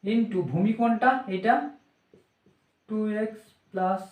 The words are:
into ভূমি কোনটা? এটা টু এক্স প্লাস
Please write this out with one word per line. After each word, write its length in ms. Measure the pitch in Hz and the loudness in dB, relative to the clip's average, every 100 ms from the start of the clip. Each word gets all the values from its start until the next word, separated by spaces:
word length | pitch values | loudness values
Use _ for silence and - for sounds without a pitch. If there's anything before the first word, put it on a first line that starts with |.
into 360 | 196 233 214 185 143 | 0 0 0 -2 -2
ভূমি 220 | 151 208 226 | 0 0 2
কোনটা? 300 | 233 220 254 262 - 185 | 2 4 2 2 -2 -4
এটা 180 | 214 269 294 - _ _ _ - _ _ _ _ _ _ _ | 2 2 0 -14 _ _ _ -20 _ _ _ _ _ _ _
টু 80 | 214 214 214 | -4 -2 -2
এক্স 180 | 220 214 - _ _ | -4 -6 -20 _ _
প্লাস 300 | 190 185 190 - | -2 0 0 -4